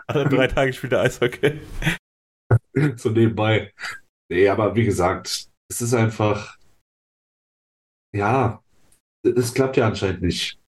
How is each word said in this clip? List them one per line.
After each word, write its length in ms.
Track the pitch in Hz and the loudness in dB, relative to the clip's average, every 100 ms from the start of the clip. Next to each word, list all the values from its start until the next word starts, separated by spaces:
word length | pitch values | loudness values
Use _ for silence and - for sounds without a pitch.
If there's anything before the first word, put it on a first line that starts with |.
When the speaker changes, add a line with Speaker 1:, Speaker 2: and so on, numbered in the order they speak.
| - | -4
Speaker 1:
anderen 220 | 147 139 | 0 2
drei 140 | 131 127 | 2 2
Tage 240 | - 135 | 2 -2
spielt 220 | 127 123 | -2 -2
er 80 | 117 | 2
Eishockey. 580 | 123 - 120 - 143 151 - - 160 170 _ _ _ _ - 113 _ | 0 0 -4 0 -2 -2 -10 -4 -4 -4 _ _ _ _ 0 0 _
Speaker 2:
<laughs> 220 | 135 147 | -2 -2
So 140 | 120 120 | -2 -2
nebenbei. 640 | 110 113 107 107 107 98 - - - _ _ - | 2 2 2 0 0 -2 -14 -14 -14 _ _ -4
Nee, 160 | 87 98 | 2 4
aber 260 | 98 104 | 4 0
wie 100 | 104 | 2
gesagt, 640 | 104 87 87 87 - - - _ - | 0 2 0 -2 -6 -10 -10 _ -14
es 120 | - | -6
ist 120 | 120 | 0
einfach, 640 | 123 110 - 107 101 - - _ _ _ _ _ _ _ _ _ _ _ _ _ _ _ | 2 2 0 0 -2 -6 -20 _ _ _ _ _ _ _ _ _ _ _ _ _ _ _
ja, 480 | 101 101 131 113 - _ _ _ _ _ _ | -2 0 2 0 -4 _ _ _ _ _ _
es 300 | 110 120 117 | 0 2 0
klappt 240 | 135 131 143 | 0 0 2
ja 100 | 110 | 0
anscheinend 340 | 98 98 87 | 0 -4 -2
nicht. 360 | 90 - - - _ | -2 -2 -6 -10 _